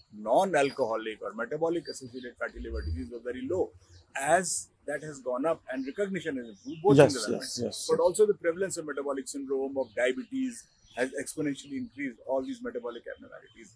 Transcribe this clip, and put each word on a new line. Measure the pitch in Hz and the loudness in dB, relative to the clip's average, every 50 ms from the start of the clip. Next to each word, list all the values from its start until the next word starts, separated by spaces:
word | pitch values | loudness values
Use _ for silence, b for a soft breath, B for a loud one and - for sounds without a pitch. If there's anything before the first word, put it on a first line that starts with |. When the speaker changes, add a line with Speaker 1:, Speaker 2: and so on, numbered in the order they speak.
| _ _ 104 | _ _ -16
Speaker 1:
non-alcoholic | 107 107 110 127 165 196 196 165 143 139 139 - 139 127 110 113 113 110 110 107 - | -8 0 4 6 6 6 6 4 4 4 4 2 0 0 0 0 -2 -2 -6 -8 -6
or | 110 101 - | -8 -8 -6
metabolic | 113 117 120 151 156 165 165 175 170 - - | -6 -6 -4 -2 0 0 0 0 -2 -4 -6
associated | - - 135 117 123 127 123 123 - - | -10 -10 -12 -12 -12 -12 -12 -12 -8 -8
fatty | 120 113 113 123 | -8 -8 -6 -8
liver | 120 113 113 110 | -8 -6 -6 -4
disease | - - - 127 127 117 | -4 -4 -4 -4 -6 -8
was | 120 117 117 | -10 -8 -8
very | 123 123 127 127 139 | -8 -6 -6 -4 -2
low. | 175 185 135 - - b b b b b b _ - 117 | 0 0 0 -2 -4 b b b b b b _ -8 -4
As | 135 151 165 185 180 156 - - - - _ _ _ 139 | 2 4 4 4 4 0 -4 -4 -6 -10 _ _ _ -6
that | 147 143 151 | -6 -6 -6
has | 156 147 135 | -10 -12 -8
gone | 120 127 123 123 143 | -4 -2 -2 0 2
up | 165 160 - - - | 0 0 0 -4 -6
and | 131 131 131 | -6 -6 -6
recognition | 139 - 196 208 196 190 170 147 160 139 127 | -6 -4 -2 -2 -2 -2 -4 -4 -4 -4 -4
has | 120 113 | -6 -8
improved, | 101 - - - 165 - | -14 -14 -12 -12 -10 2
both | - - 143 143 | 6 8 10 10
Speaker 2:
Yes, | 143 110 - - - 120 | 10 10 8 2 -2 -2
Speaker 1:
in | 113 | -2
the | 104 | -2
Speaker 2:
yes, | - - - 120 117 | -4 -6 -6 -4 -4
yes. | 104 - - - - | -4 -4 -4 0 0
Speaker 1:
but | 160 - | 2 4
also | 170 180 175 - 214 | 4 4 6 6 6
the | 208 196 | 6 6
prevalence | - 165 170 165 180 196 175 - 170 | 2 0 -2 0 0 -2 -4 -4 -6
of | 156 147 | -6 -6
metabolic | 139 143 139 143 139 135 131 - | -6 -4 -2 -2 -4 -4 -6 -6
syndrome, | - 139 139 131 139 135 135 135 135 135 | -8 -8 -4 -2 -2 0 0 -2 -2 -2
of | 127 110 101 | -4 -2 0
diabetes | 117 123 127 127 127 120 - 135 131 131 127 117 - - - _ _ _ _ - | 2 2 2 2 0 -4 -4 -2 -2 -2 -2 -4 -8 -14 -18 _ _ _ _ -4
has | 120 127 135 | -2 -2 -2
exponentially | 139 143 135 - - 156 147 143 135 135 139 143 139 131 | -2 -4 -6 -6 -4 -2 -2 -2 -2 -4 -8 -8 -8 -8
increased, | 127 113 - 139 143 131 113 - - | -8 -8 -8 -8 -8 -8 -8 -8 -4
all | - 131 135 | -2 0 0
these | 135 135 131 117 123 | 0 -2 -6 -8 -8
metabolic | 120 117 120 117 120 117 117 - - - | -8 -6 -6 -6 -6 -8 -8 -10 -12 -14
abnormalities. | - - - - - - - _ 117 - - - | -14 -16 -18 -20 -20 -20 -20 _ -20 -20 -20 -20